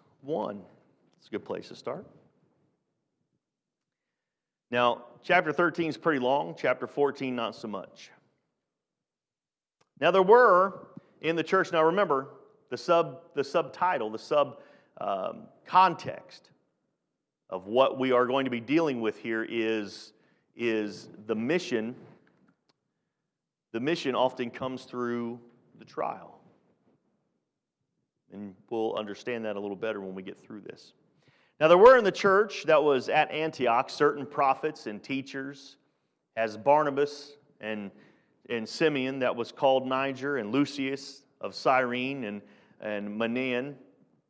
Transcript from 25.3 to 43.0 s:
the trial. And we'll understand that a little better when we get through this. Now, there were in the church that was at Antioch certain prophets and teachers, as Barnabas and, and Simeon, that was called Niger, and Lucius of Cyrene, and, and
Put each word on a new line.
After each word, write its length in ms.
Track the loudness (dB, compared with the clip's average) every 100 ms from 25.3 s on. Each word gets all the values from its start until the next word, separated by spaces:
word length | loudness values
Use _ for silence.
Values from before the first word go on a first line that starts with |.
| -10 -16 _ _ -20
the 60 |
trial. 560 | -16 -8 -8 -8 -14 -20 _ _ _ _ _ _ _ _ _ _ _ _ _ _ _ _ _ _ _
And 220 | -18 -16 -18 -10
we'll 260 | -4 -4 -4
understand 480 | -8 -10 -8 -8
that 120 | -6 -6
a 40 |
little 160 | -8 -6
better 240 | -6 -6
when 140 | -10
we 80 | -12
get 180 | -14 -16
through 220 | -18 -18
this. 320 | -18 -20 -20 _ _ _ _ _ _ 2
Now, 80 | 6
there 80 | 10
were 220 | 10 10
in 60 |
the 60 | 6
church 540 | 2 2 4 2 -2
that 180 | 2 4
was 280 | 4 2 2
at 200 | 0 0
Antioch 600 | -2 -6 -2 0 0 0
certain 340 | 0 0 0
prophets 640 | -6 0 0 0 -2 -8 -10
and 160 | -10
teachers, 720 | -6 -8 -6 -10 -12 -14 -20 -20 _ _ _ _ _ -4
as 200 | -4 -2
Barnabas 800 | 2 4 4 0 -2 -4 -18 -20 _ _
and, 300 | -10 -8 -10 -14 -20 _ _ _ -8
and 200 | -8 -6
Simeon, 520 | 0 0 0 -2 -2
that 160 | -2 -2
was 160 | -6
called 340 | 0 2 2 0
Niger, 520 | -2 -4 -6 -6 -6
and 120 | -2
Lucius 720 | 0 -2 -2 -6 -8 -12 -20 _ _
of 140 | -12
Cyrene, 720 | -4 0 2 0 -2 -6 -6
and, 180 | -8 -10 -14 _ _ _
and 280 | -8 -8